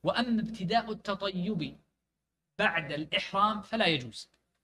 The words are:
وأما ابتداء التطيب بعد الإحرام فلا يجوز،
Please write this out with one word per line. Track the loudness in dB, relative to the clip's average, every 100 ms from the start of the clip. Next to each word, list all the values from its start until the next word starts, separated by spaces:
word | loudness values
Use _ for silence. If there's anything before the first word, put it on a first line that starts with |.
وأما | 0 0 2 0
ابتداء | 0 -4 0 0 0
التطيب | -6 -4 -2 -2 -2 -2 -2 -4 -8 _ _ _ _ _ _ _ 0
بعد | 0 0 -4
الإحرام | -6 -2 -4 0 4 4 2
فلا | -2 2 4
يجوز، | 4 -2 -12 -18 _ _ _